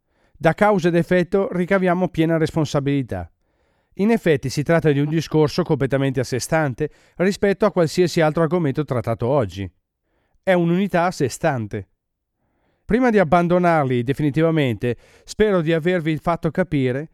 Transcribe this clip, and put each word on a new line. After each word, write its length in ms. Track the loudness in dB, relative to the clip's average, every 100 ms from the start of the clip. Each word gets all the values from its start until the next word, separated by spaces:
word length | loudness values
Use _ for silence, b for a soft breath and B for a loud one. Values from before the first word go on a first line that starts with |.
| _ _ _ -2
Da 180 | -2
causa 360 | 2 2 2 2
ed 60 | 0
effetto 520 | 2 0 2 0 0
ricaviamo 580 | -2 0 0 2 0 0
piena 280 | 0 0 2
responsabilità. 920 | 0 -2 -2 -2 -2 -2 -4 -8 -10 _ _ _ _ _ _ -2
In 140 | 0
effetti 380 | 2 2 0 -2
si 140 | -4
tratta 280 | 0 2 2
di 80 | 2
un 80 | 0
discorso 560 | -2 0 0 2 0
completamente 560 | -2 -2 0 0 0 -2
a 40 |
sé 160 | -4 -4
stante 500 | -2 -2 -2 -4 -8 b b b
rispetto 480 | -2 0 0 2 0
a 60 |
qualsiasi 500 | 2 0 2 0 2
altro 220 | 0 2
argomento 400 | 0 0 -2 -2
trattato 440 | -4 -4 -4 -4 0
oggi. 440 | 0 -2 -6 -10 _ _ _ _ _ _ _
È 100 | 0
un'unità 540 | 2 2 0 0 0 -2
a 60 |
sé 180 | -2 -4
stante. 600 | -2 -4 -2 -6 -10 -14 _ _ _ _ _ _ _ _ _
Prima 280 | -2 0 2
di 80 | 2
abbandonarli 840 | 4 2 2 2 2 2 2 -2
definitivamente, 920 | -2 -2 -2 0 0 2 0 -2 -4 -6 b b
spero 380 | b -2 2 2
di 100 | 0
avervi 460 | 0 0 -2 -2 -4
fatto 340 | -2 -2 -4
capire 580 | -2 -2 0 -2 -4 -8